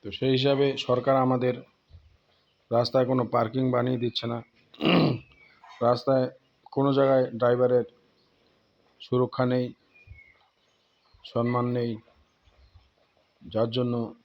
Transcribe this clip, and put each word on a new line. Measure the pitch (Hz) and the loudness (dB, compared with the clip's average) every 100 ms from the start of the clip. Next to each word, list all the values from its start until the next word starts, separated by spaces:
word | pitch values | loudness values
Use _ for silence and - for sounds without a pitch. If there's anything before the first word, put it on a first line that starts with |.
তো | 107 | -14
সেই | 98 131 | -4 0
হিসাবে | 131 139 139 139 135 | 2 2 2 0 0
সরকার | - 123 120 135 | -2 0 2 2
আমাদের | 131 127 127 123 - _ _ - _ _ _ _ _ _ _ | 2 0 0 -4 -12 _ _ -20 _ _ _ _ _ _ _
রাস্তায় | 117 120 131 127 | -2 0 0 2
কোনো | 131 | 0
পার্কিং | 117 120 110 127 131 | 0 -2 -2 -2 -2
বানিয়ে | 123 123 127 | 0 -2 -2
দিচ্ছে | 117 - 120 | -4 -6 -8
না। | 117 - _ _ - - - - | -8 -12 _ _ -4 2 2 2
<clears throat> | 117 - _ _ _ - - 117 | -2 -10 _ _ _ -20 -2 0
রাস্তায় | 120 - 131 127 - _ _ - | 2 2 0 0 -6 _ _ -8
কোনো | - 139 | -2 0
জায়গায় | 135 135 135 127 | 2 4 4 2
ড্রাইভারের | 120 120 123 123 123 117 _ _ _ _ _ _ _ _ _ _ _ | 0 0 2 4 2 0 _ _ _ _ _ _ _ _ _ _ _
সুরক্ষা | - 127 123 - 127 | -4 0 0 0 0
নেই, | 127 123 - _ _ - - - _ _ _ _ _ _ _ _ _ | 0 -4 -10 _ _ -20 -20 -20 _ _ _ _ _ _ _ _ _
সম্মান | - 123 120 123 120 | -8 -4 -2 0 -2
নেই, | 123 120 110 _ _ _ _ _ _ _ - _ _ _ _ _ _ | -2 -4 -8 _ _ _ _ _ _ _ -20 _ _ _ _ _ _
যার | 85 107 117 | -8 -4 -2
জন্য | 117 123 120 117 - | -2 -2 -4 -6 -10